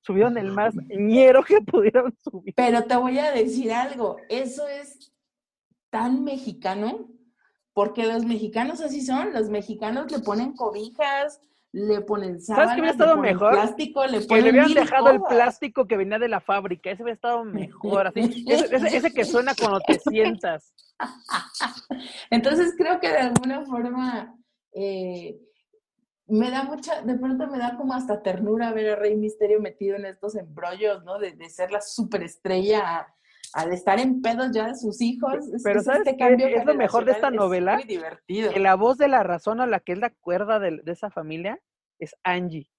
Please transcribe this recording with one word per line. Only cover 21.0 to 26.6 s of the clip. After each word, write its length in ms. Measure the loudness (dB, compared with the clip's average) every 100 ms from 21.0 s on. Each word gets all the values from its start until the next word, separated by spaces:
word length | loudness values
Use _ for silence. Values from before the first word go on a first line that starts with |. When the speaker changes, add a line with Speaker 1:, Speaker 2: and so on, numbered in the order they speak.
| -12 -12 -6 -6 -6 -8 -8 -8 _ -14 -12 -18 -2
Speaker 2:
Entonces 420 | 0 2 2 2 0
creo 240 | 0 0
que 100 | 2
de 100 | 2
alguna 440 | 2 0 0 -6 -6
forma, 680 | -6 -4 -4 -4 -6 -10 -20 _ _ _
eh, 640 | -8 -6 -4 -8 -8 -12 -16 _ _ _ _ _ _ _ _ -2
me 240 | 0 0
da 140 | -2